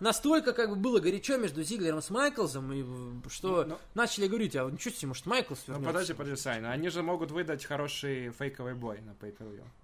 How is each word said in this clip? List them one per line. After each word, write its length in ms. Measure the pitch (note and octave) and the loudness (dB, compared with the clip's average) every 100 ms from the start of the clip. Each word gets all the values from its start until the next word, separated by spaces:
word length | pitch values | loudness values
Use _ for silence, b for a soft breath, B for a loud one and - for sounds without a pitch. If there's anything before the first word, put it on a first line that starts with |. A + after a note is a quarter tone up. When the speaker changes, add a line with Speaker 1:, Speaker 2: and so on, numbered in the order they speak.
Speaker 1:
настолько, 520 | G3+ - C#4+ D#4 B3 | 2 4 6 6 6
как 160 | A#3+ A3+ | 4 2
бы, 60 | G3+ | 2
было 240 | A#3 A#3 | 4 6
горячо 360 | E3 G3 - C4 | 4 2 2 2
между 240 | G3+ C#3+ | 2 0
Зиглером 360 | D#3 A3 E3+ D#3 | -2 0 0 0
с 80 | D3+ | 0
Майклзом, 640 | G#3+ C#4+ C#4 E3+ C#3 C3 | 2 2 2 0 0 -4
и, 100 | C3+ | -4
в-, 460 | B2+ B2+ B2 B2 - | -4 -6 -8 -10 -10
что 320 | - F#3 F3+ | -4 2 4
Speaker 2:
Ну, 60 | D3+ | 2
ну. 80 | D#3+ - | 0 -4
Speaker 1:
начали 340 | G#3 A#3 - G3 | 0 2 2 2
говорить: 260 | A#3 G3+ | 2 2
«А 160 | C#3 C3 | 2 0
ничего 240 | D#3+ A#3+ | -2 -4
себе, 140 | - C#3 | -4 -4
может, 180 | B2+ F3 | -4 0
Майклс 380 | B3 - C3+ - | 0 0 -4 -6
Speaker 2:
Ну, 80 | |
Speaker 1:
вернется, 120 | C#3 C#3 | -4 0
Speaker 2:
подожди, 200 | E3+ E3+ | 0 0
Speaker 1:
может 40 | D3 | -2
Speaker 2:
подожди, 140 | C#3+ | -4
Speaker 1:
быть». 60 | C3+ | -4
Speaker 2:
Сань, 240 | C3+ A2+ A2+ | -2 -2 -2
они 220 | C3 E3+ | -2 0
же 120 | E3 | 0
могут 280 | E3+ F3 D#3+ | 0 0 -2
выдать 320 | D#3 D#3+ D3 | -2 -2 -4
хороший 640 | - D3 D3 - C#3+ C3 B2 | -2 -2 -2 -2 -2 -2 -4
фейковый 440 | A#2 C#3 C#3 B2 | -6 -6 -4 -6
бой 260 | B2 A#2 G#2 | -6 -6 -6
на 120 | A2 | -10
pей-пер-вью. 520 | G2+ G#2 G#2 A2 G#2 A#2 - | -12 -12 -12 -12 -14 -16 -20